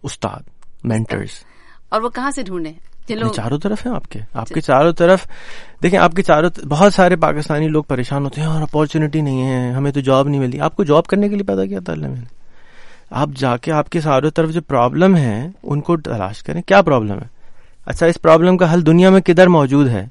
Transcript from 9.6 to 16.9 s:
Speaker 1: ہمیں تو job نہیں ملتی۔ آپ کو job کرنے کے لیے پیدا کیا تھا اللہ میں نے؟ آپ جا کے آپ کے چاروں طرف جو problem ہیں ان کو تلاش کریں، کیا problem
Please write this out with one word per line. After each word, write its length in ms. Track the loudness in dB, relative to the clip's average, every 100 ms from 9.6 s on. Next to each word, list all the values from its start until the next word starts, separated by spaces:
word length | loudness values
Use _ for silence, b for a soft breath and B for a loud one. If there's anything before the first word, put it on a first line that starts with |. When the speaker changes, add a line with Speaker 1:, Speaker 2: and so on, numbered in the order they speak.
| -2
Speaker 1:
ہمیں 200 | -2 -2
تو 80 | -2
job 280 | 2 2 2
نہیں 140 | 0
ملتی۔ 180 | -2 -2
آپ 160 | -6 -2
کو 80 |
job 200 | 2 2
کرنے 260 | 2 0 0
کے 60 | -2
لیے 80 |
پیدا 220 | -4 -4 -4
کیا 140 | -6
تھا 140 | -8
اللہ 140 | -8 -8
میں 80 | -10
نے؟ 260 | -12 -16 b b b b b b b
آپ 180 | -6 -4 -2
جا 220 | -2 -2
کے 140 | -2
آپ 180 | -2 -2
کے 120 | -2
چاروں 300 | 0 2 0
طرف 180 | 0 -2
جو 120 | -2
problem 540 | -2 0 0 2 4 4
ہیں 340 | 2 -2 -6 -12
ان 180 | -6 -6
کو 160 | -2 -4
تلاش 460 | -2 -6 -6 -8
کریں، 180 | -8 -8
کیا 200 | 4 4
problem 380 | 6